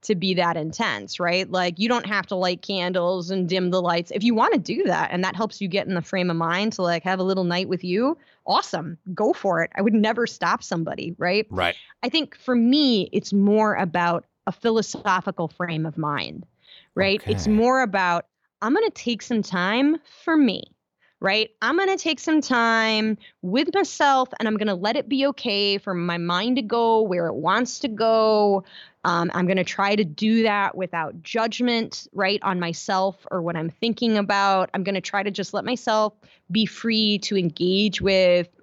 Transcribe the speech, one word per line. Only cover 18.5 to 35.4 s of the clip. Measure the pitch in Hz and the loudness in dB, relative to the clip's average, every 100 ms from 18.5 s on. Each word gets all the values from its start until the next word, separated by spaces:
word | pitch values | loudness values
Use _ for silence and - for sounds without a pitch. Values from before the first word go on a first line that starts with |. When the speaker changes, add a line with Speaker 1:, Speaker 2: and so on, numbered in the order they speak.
| - | -6
Speaker 1:
"I'm | 214 | 0
gonna | 330 440 | 2 0
take | - - 220 | -2 -4 -4
some | - 233 | -2 -2
time | 196 185 185 226 285 311 _ - | -2 -2 0 2 2 0 _ -10
for | - 320 | 0 4
me," | 254 185 - _ _ _ _ - | 4 2 -8 _ _ _ _ -4
right? | 190 214 220 - | 0 0 0 -2
"I'm | 226 330 | -2 2
gonna | 381 381 | 2 0
take | 320 - | -2 -2
some | - 311 | 0 0
time | 285 254 226 226 220 220 220 208 - _ | 2 2 4 4 2 2 0 -2 -6 _
with | 180 233 302 | -2 0 0
myself, | 381 370 - 294 269 262 - | 0 0 2 2 4 0 -2
and | 220 | -2
I'm | 214 | 0
gonna | 214 180 | 0 -2
let | 202 | -2
it | 233 220 | -2 -2
be | 262 277 | 0 0
okay | - 240 202 202 196 | 0 -4 0 0 0
for | 202 | -2
my | 180 175 170 | -4 -2 -2
mind | 170 175 226 254 | -2 -2 0 0
to | |
go | 208 233 233 226 | 0 0 2 2
where | 214 180 165 | 2 0 -2
it | |
wants | - 160 208 247 - | -2 0 0 0 -4
to | 262 | -6
go. | 208 226 226 220 214 208 196 190 - - _ | 0 2 4 4 4 4 2 -2 -16 -20 _
Um, | 175 175 170 | -2 0 0
I'm | - 180 | 0 0
gonna | 190 | 2
try | 175 - 202 208 | 0 0 0 2
to | |
do | 180 147 220 226 | 0 0 2 4
that | 220 202 196 - | 4 2 0 -2
without | 180 170 160 170 | -6 -4 -6 -8
judgment, | 156 226 226 - 247 233 - - - | -6 -2 -2 0 0 0 -2 -8 -10
right, | 190 190 202 | -2 0 0
on | - 180 | 0 -2
myself | 170 165 - 190 196 185 - | -2 -6 -2 0 0 -4 -6
or | 185 | -4
what | 165 170 | -4 -4
I'm | 165 | -6
thinking | - 233 220 240 214 | -2 -2 0 0 2
about. | 208 202 196 190 185 | 2 2 4 2 2
I'm | 190 | -2
gonna | 185 196 | -2 -4
try | - 202 | -4 -4
to | 202 | -4
just | 202 | -4